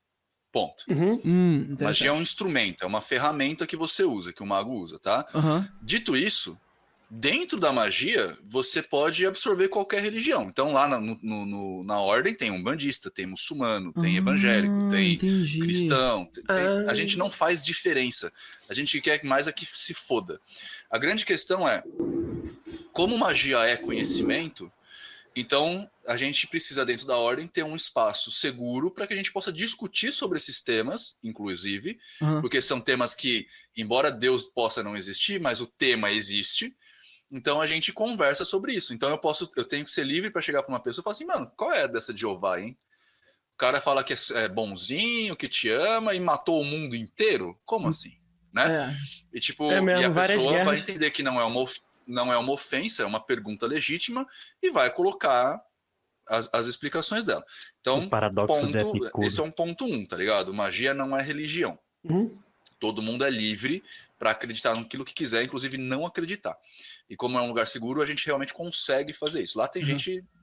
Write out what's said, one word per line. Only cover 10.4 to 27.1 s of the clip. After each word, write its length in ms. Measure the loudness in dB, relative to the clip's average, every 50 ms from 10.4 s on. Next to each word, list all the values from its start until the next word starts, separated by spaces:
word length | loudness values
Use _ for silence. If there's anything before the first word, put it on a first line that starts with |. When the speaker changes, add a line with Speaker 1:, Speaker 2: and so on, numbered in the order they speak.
| 0
Speaker 1:
Então, 260 | -2 -2 0 0 2 4
lá 140 | 4 4 4
na, 120 | 2 0
no, 200 | -2 -4 -6 -6
no, 240 | -6 -4 -4 -4 -4
no, 380 | -6 -6 -6 -6 -6 -6 -6 -4
na 160 | -2 0 2
ordem 340 | 4 4 4 4 4 2 0
tem 160 | -2 -2 -2
umbandista, 640 | -2 -2 -2 -2 -2 -2 0 0 0 -2 -2 -6
tem 160 | -8 -6 -6 -6
muçulmano, 680 | -6 -6 -6 -6 -4 -2 0 0 0 0 -2 -4 -2
tem 220 | 0 2 2 4
Speaker 3:
Ah, 20 | 4
Speaker 1:
evangélico, 680 | 4 4 4 4 4 4 4 4 4 4 2 2 2 2
tem 240 | 4 4 4 4 4
Speaker 3:
entendi. 460 | 4 2 2 4 4 2 0 0 0
Speaker 1:
cristão. 680 | 0 2 2 2 2 4 4 4 4 2 2 0 -4 -6 -12
Tem, 100 | -8 -2
tem, 100 | 0 2 2 2
Speaker 2:
Ah. 200 | 2 2 2 2 0
Speaker 1:
a 60 | 0
gente 200 | 0 0 0 0
não 140 | 0 -2 -2
faz 340 | 0 2 2 2 4 2 0
diferença. 680 | -2 -4 -2 0 0 2 2 2 2 2 0 0 -2 -8 -14 -18 -20 -20 -20 -12 -6
A 60 | -4
gente 260 | -2 -2 0 -2 0
quer 220 | 2 2 2 2 2
mais 220 | 2 2 2 2 0
é 40 |
que 160 | -2 -4 -8 -6
se 260 | -4 -4 -4 -4 -4
foda. 460 | -6 -4 0 0 0 0 -2 -6 -12 _ _ -20 -18 -16 -16 -16 -18 -8 _
A 80 | -2 0
grande 280 | 0 0 0 0 0
questão 420 | 0 0 0 2 0 0 2 2 2
é: 160 | 2 2 0 -4 -6 -6 -4 -2 -2 -2 -4 -4 -6 -8 -8 -10 -14 -16 -16 -16 -16 -16 -16 -8
como 260 | -2 0 2 2 2 2
magia 420 | 2 2 2 2 2 2 4 4 4 4
é 80 | 4
conhecimento, 960 | 2 0 -2 -2 0 0 2 2 2 2 2 0 0 -2 -4 -10 -12 -16 -16 -18 _ _ _ -20 -20 -20 -20 -20 -20 -20 _ _
então 540 | -6 -2 2 2 4 4 2 0 -2 -6 -12 _ _ -4
a 100 | -4 -2 0
gente 280 | 0 0 0 -2 -2 -2
precisa, 380 | -2 0 0 0 0 0 0
dentro 220 | 0 -2 -2 -2
da 80 | 0